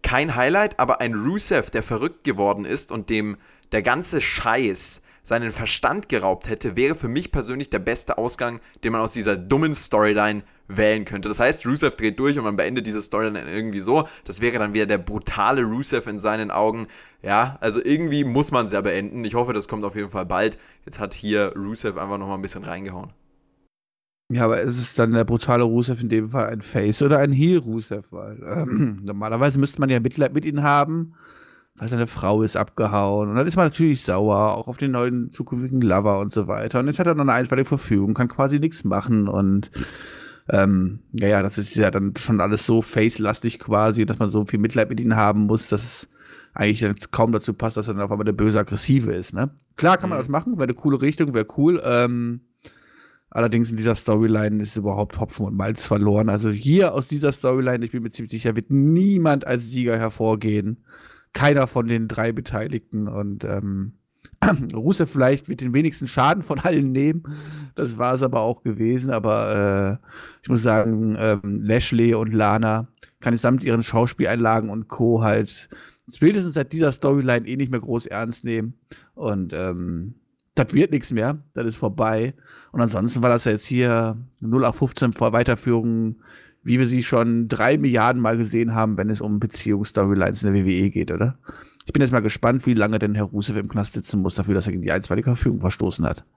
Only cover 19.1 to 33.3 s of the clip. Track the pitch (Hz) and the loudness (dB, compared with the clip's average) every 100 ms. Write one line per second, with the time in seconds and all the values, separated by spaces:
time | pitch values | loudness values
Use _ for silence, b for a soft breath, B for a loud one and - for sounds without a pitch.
19.1 | 123 113 117 123 107 101 110 101 104 101 | -8 -4 -2 0 -2 -4 -6 -6 -6 -8
20.1 | 98 90 92 107 - b b - - 101 | -8 -4 0 0 -2 b b -20 -10 -10
21.1 | - 104 104 101 - 101 113 113 90 95 | -8 -2 0 0 -4 -8 -6 -6 -6 -6
22.1 | 98 98 98 95 95 - 87 98 92 98 | -6 -6 -8 -8 -10 -10 -10 -10 -12 -16
23.1 | - _ _ _ _ _ _ _ _ _ | -20 _ _ _ _ _ _ _ _ _
24.1 | _ _ 120 113 113 - 123 120 - 117 | _ _ 0 2 2 0 -2 -4 0 2
25.1 | 113 113 117 - 120 120 117 120 120 120 | 4 2 0 2 2 4 2 0 -4 0
26.1 | 110 110 131 110 113 - - 104 110 143 | -2 0 -4 -4 -6 -4 0 0 2 4
27.1 | 147 139 135 160 180 120 113 107 104 98 | 4 4 4 4 4 2 -6 -6 -10 -10
28.1 | 90 104 107 - 101 147 107 131 101 98 | -14 -14 -14 -8 -6 -2 0 0 -2 -8
29.1 | 101 107 113 143 139 139 - 135 127 120 | -6 -4 0 2 2 0 0 0 2 0
30.1 | 139 135 143 151 147 147 143 147 165 165 | 0 0 0 -4 -2 2 2 2 -2 -6
31.1 | B B B B B B _ 113 120 117 | B B B B B B _ -4 -2 -2
32.1 | - 95 107 107 - 104 - 107 104 101 | -2 0 2 2 0 -4 -2 0 2 0
33.1 | 101 104 | 0 0